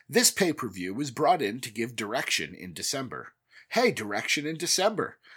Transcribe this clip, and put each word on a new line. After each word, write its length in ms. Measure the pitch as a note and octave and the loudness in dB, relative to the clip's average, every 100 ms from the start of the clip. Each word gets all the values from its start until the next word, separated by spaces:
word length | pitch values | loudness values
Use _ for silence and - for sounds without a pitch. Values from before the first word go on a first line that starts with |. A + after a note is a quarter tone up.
| - | 0
This 220 | F#3+ A#3+ | 4 4
pay-per-view 640 | - F#3 C#3+ A#2 F#2+ F2+ | 4 2 0 -4 -6 -6
was 160 | G#2 D3 | -4 -4
brought 320 | A#2 D3+ F3 | 2 4 4
in 180 | G#2+ A#2+ | 2 -2
to 80 | A#2+ | -6
give 240 | G#2 A#2 A2+ | -4 -4 -4
direction 580 | G#2 B2 D#3 - D#2 | -4 -2 0 -2 -2
in 180 | F2+ F#2 | -8 -12
December. 580 | - - C#3 C3 C#2 - _ _ - - | -6 -4 -4 -6 -8 -12 _ _ -20 -4
Hey, 200 | A3 B3 | 2 4
direction 560 | C#3+ G#2 G#2 - - D3 | 2 -2 -2 0 -2 -2
in 100 | D#3+ | -2
December. 640 | E3 - F#3+ G3 - - - | 0 4 4 2 -4 -6 -20